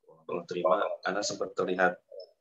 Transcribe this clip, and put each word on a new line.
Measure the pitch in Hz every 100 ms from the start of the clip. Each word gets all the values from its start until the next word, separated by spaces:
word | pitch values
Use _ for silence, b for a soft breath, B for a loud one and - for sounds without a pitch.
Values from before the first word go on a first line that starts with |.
| - 80 -
Allah | 90 87
terima, | 87 87 101 92 87 92
karena | 95
sempat | - 95 92
terlihat, | - 95 92 90 90 _ 95 90 _